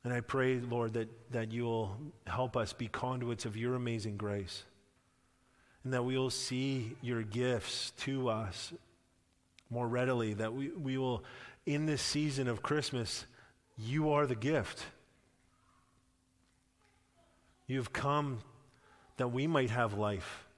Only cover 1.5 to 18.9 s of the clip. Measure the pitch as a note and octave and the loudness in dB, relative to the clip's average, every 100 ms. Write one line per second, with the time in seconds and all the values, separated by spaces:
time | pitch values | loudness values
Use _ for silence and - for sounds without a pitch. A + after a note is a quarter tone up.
1.5 | A2+ A#2 A2+ G#2 G#2 D3+ - - F2+ B2+ | -2 0 0 -2 -4 -10 -12 -6 -2 0
2.5 | B2+ G#2+ - A2+ - B2+ B2+ A#2+ A#2 A#2 | 0 -2 -2 -6 -2 -2 0 -2 -2 -4
3.5 | G#2+ A#2+ B2+ A#2+ A2+ G#2+ G2+ G#2 G2+ F#2 | -2 0 0 0 -2 -4 -4 -2 -2 -4
4.5 | - - - _ _ _ _ _ _ _ | -10 -14 -20 _ _ _ _ _ _ _
5.5 | _ _ _ B2+ B2+ B2 C3 C3 - - | _ _ _ -2 0 2 2 2 0 -2
6.5 | B2+ C3+ C3+ A2+ - A2+ A#2 A2 A2 B2+ | 0 0 0 -2 -6 -2 -2 0 0 2
7.5 | A#2+ - - - - - C3+ B2+ A2 G#2 | 2 0 -4 -6 -6 -2 0 0 0 -2
8.5 | - - E3+ - _ _ _ _ _ _ | -6 -10 -12 -18 _ _ _ _ _ _
9.5 | - _ A#2+ A#2+ B2 B2+ B2 A2 G#2 A2 | -20 _ -2 0 2 4 4 2 0 -2
10.5 | B2+ C#3+ F#3 C#3 C3 B2+ A#2+ - - - | -2 -4 -4 -2 0 0 0 -4 -16 -18
11.5 | - - D3 D#3 C#3+ - D3 D3+ C3+ B2+ | -8 -2 2 2 2 0 2 2 2 0
12.5 | A2+ - D3+ C#3+ C3 A2 - - - - | 0 2 2 2 -2 -2 -4 -8 -18 -20
13.5 | _ _ - A2 D3 D#3 D3 C#3+ A#2 B2 | _ _ -10 -2 2 4 4 4 2 2
14.5 | D#3 G2 - - - _ _ _ _ _ | 2 2 -6 -12 -14 _ _ _ _ _
15.5 | _ _ _ _ _ _ _ _ _ _ | _ _ _ _ _ _ _ _ _ _
16.5 | _ _ _ _ _ _ _ _ _ _ | _ _ _ _ _ _ _ _ _ _
17.5 | _ - C3 A#2 - C#3 D3 D3 A#2+ - | _ -4 -2 -2 0 2 4 2 -2 -8
18.5 | - - - - | -20 -20 -20 -20